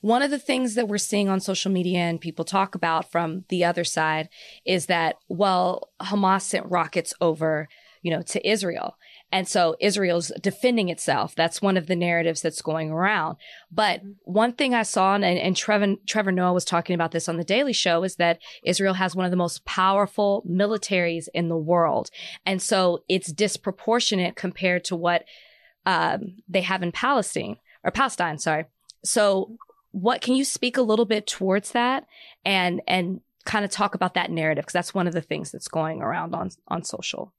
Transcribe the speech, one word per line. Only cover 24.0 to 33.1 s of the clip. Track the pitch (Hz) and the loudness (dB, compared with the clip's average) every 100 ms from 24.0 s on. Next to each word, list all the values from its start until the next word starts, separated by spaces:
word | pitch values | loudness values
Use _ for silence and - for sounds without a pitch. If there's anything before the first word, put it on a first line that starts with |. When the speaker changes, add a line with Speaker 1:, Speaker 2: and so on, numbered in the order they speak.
| - 196 180 - | 2 0 -2 -4
Speaker 1:
compared | 185 - 185 180 175 | -8 -2 0 0 -2
to | 175 | -2
what, | 175 175 - - - _ _ _ - | 0 0 -2 -20 -20 _ _ _ 0
um, | 175 165 - 190 185 - | 2 2 -2 -6 -14 -2
they | 185 | -2
have | 180 190 | 0 -2
in | 175 | -2
Palestine, | - 247 269 196 - - 214 _ - | -2 0 2 0 -4 -6 -10 _ -6
or | - | -6
Palestine, | - 269 - 175 147 | 0 -2 0 -4 -2
sorry. | - 156 160 _ _ - | -2 -2 -4 _ _ -10
So | - 240 208 190 190 226 - _ _ | -2 2 4 2 -2 -10 -20 _ _
what, | 196 190 262 | -2 0 0
can | - 254 | 0 0
you | 277 | 0
speak | - 247 240 | -2 -2 0
a | |
little | 233 214 220 | 2 2 2
bit | 214 208 | 0 -2
towards | - 190 196 202 | -4 0 0 0
that | 240 240 269 - - - - 190 | -2 0 -2 -6 -20 -20 -6 0
and, | 190 180 180 - | 2 2 -2 0
and | 185 175 | 0 0